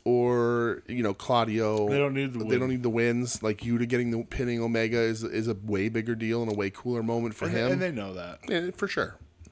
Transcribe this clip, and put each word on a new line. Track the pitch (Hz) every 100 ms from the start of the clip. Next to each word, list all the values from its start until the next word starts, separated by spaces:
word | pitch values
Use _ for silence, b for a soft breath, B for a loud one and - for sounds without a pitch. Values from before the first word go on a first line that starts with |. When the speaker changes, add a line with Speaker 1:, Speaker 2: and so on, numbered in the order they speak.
Speaker 1:
or, | 120 120 123 120 117 120 117 90 -
you | 123
know, | 107
Claudio. | 98 - 120 113 110 110 107 104
Speaker 2:
They | 139
don't | 143
need | 135 139
the | 123
Speaker 1:
They |
Speaker 2:
win. | 107 123
Speaker 1:
don't | 127
need | 127
the | 123
wins. | 113 120 120 120 110
Like, | 107 104
Yuta | 117 120 120
getting | 120 120
the | 113
pinning | - - 123 117
Omega | 117 117 113 117
is, | 113 110
is | 113 107 113
a | 101
way | 107 101 107
bigger | 113 113
deal | 113 110 117
and | 113
a |
way | 104 98
cooler | - 123 120
moment | 113 117 117
for | 107 165
Speaker 2:
And, | 117
Speaker 1:
him. | 120
Speaker 2:
and | 139
they | 185
know | 123 98
that. | 92 87 - -
Speaker 1:
Yeah, | 170 180 -
for | 196
sure. | - - - - - -